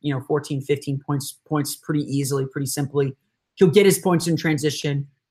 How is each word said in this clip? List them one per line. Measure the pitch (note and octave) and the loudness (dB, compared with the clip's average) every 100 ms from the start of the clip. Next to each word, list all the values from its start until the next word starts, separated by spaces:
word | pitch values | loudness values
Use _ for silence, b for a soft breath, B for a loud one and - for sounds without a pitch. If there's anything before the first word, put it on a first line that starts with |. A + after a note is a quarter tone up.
you | D3 | -4
know, | C3 | -4
fourteen, | - D3+ D3 C#3 | -2 -2 -2 -6
fifteen | C3+ C#3+ - C#3 | -2 -2 -2 -6
points, | - C#3+ - - _ | -4 -4 -4 -12 _
points | D3+ C#3 - | -2 -2 -6
pretty | - D3+ | -4 -4
easily, | - C#3 C3+ B2 C3+ | -2 -2 -2 -2 -4
pretty | D3 C3+ | -6 -6
simply. | - C#3 C#3+ C#3 - _ _ _ - | -4 -2 0 -2 -4 _ _ _ 2
He'll | F#3 | 6
get | G3+ G3 | 6 6
his | F#3 | 4
points | F#3+ E3+ E3+ | 2 2 2
in | D#3 | 0
transition. | E3 D3+ D3 - D3+ C#3+ C#3 _ _ | 0 0 0 -2 -2 -4 -4 _ _